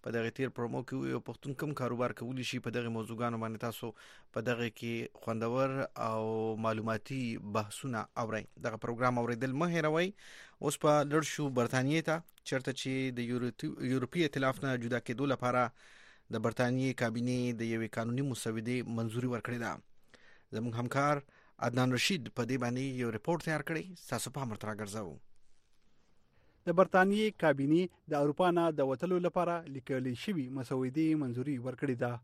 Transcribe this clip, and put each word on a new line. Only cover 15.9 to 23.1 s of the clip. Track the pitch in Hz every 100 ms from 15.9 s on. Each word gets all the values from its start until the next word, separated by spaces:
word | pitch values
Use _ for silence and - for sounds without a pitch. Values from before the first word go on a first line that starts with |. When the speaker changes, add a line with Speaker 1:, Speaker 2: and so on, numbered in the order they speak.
| - - - _
Speaker 1:
د | 113 113
برتانیې | 110 123 127 131 123
کابینې | 117 117 120 123 123 117
د | 113
یوې | 113 110 -
قانوني | 117 123 139
مسودې | 117 117 113 113 123 117 117
منظوري | 113 113 127
ورکړې | 120 - 123
ده. | 110 - - - - - - - _ 107
زموږ | 120 117
همکار | 123 135 143 143 - - - - 123
عدنان | 120 127 123
رشید | - 120 110 110
په | 117
دې | 131
باندې | 120 123 135 127
یو | 120